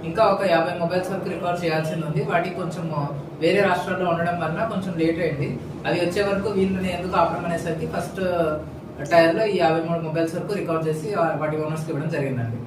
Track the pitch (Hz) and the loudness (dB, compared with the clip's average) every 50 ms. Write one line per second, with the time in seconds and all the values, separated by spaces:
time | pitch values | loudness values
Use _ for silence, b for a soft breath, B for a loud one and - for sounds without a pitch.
0 | 165 165 165 175 220 202 196 196 196 185 170 165 165 175 175 175 170 165 180 180 | -6 -4 2 4 4 4 6 4 4 4 4 4 4 2 0 0 -2 0 0 0
1 | 180 - 196 185 - 185 180 165 - 175 175 170 175 165 160 160 156 160 160 165 | 0 0 -4 -4 -4 -4 -4 -2 -2 -2 -2 0 0 0 0 0 0 0 -2 -2
2 | 156 151 151 - - - 202 170 175 180 - 185 180 165 160 175 165 160 151 151 | -2 -2 0 -2 0 0 -2 -2 -2 -4 -4 -4 -6 -6 -6 -6 -6 -4 -4 -4
3 | 143 - - - - - - - 156 170 185 202 196 185 180 175 - 190 180 180 | -4 -4 -6 -8 -10 -12 -8 0 2 2 4 4 4 4 2 0 0 -2 -2 -2
4 | 180 175 170 170 170 175 175 170 165 156 165 185 220 220 208 190 - 196 175 165 | 0 0 0 0 0 0 0 -2 -2 -2 -2 -2 -2 -2 -2 -2 -4 -4 -2 0
5 | 160 165 165 165 180 156 139 139 - - - - - - - - - 160 - 180 | 2 2 2 2 0 -2 0 -2 -2 -4 -4 -6 -8 -10 -10 -8 -2 -2 0 2
6 | 175 170 180 208 202 202 196 190 196 220 202 190 190 190 190 185 185 180 180 170 | 0 0 2 0 0 2 0 0 0 0 2 2 2 2 2 0 -2 -2 -2 -2
7 | 175 185 - 180 165 165 - - - 170 170 165 - 170 160 156 160 160 - 175 | -4 -2 2 2 2 2 2 -2 -2 -2 -2 -2 -2 -4 -4 -4 -4 -4 -4 -4
8 | - - - 180 190 180 180 175 165 156 151 151 151 - - - - - - - | -6 -6 -4 -4 -2 0 2 2 2 2 0 -2 -6 -8 -12 -12 -14 -14 -10 -10
9 | 143 - 170 170 165 165 165 208 220 214 196 180 170 165 160 165 165 165 170 165 | -4 4 6 8 8 8 6 4 2 2 2 4 4 4 4 2 0 0 -2 -2
10 | 160 156 151 165 165 160 160 180 160 - 208 190 165 165 160 160 160 160 156 - | -2 -2 0 0 0 0 0 -4 -4 -2 -2 -2 -2 0 -2 0 0 0 -2 -2
11 | - 214 208 190 185 156 151 147 151 156 156 156 156 156 156 156 - - 147 139 | -2 -2 0 2 2 2 2 0 0 0 0 0 -2 -2 -2 -4 -4 -4 -4 -2
12 | 156 165 165 151 139 135 131 120 120 113 113 113 - | -2 -2 -2 0 0 0 0 -2 -2 -2 -4 -6 -8